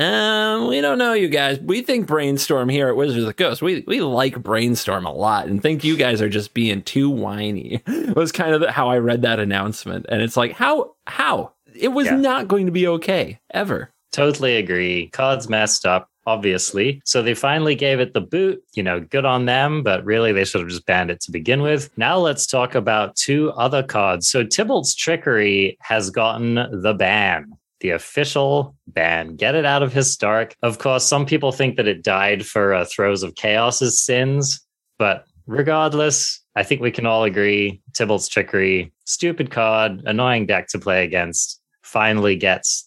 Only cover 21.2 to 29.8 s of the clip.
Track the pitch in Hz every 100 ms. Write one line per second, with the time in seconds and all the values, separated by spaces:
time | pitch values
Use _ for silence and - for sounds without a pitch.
21.2 | - 85 80 135 147 147 135 - 120 185
22.2 | 165 135 - 131 123 127 107 107 101 -
23.2 | - 147 156 123 123 139 135 110 98 90
24.2 | - 131 113 - 220 240 135 - - 165
25.2 | 156 113 104 98 98 - - 110 95 92
26.2 | 113 113 117 117 123 107 101 104 92 107
27.2 | 98 82 73 - _ _ 92 82 - -
28.2 | 143 147 139 143 139 - - 82 82 82
29.2 | 80 80 107 156 143 143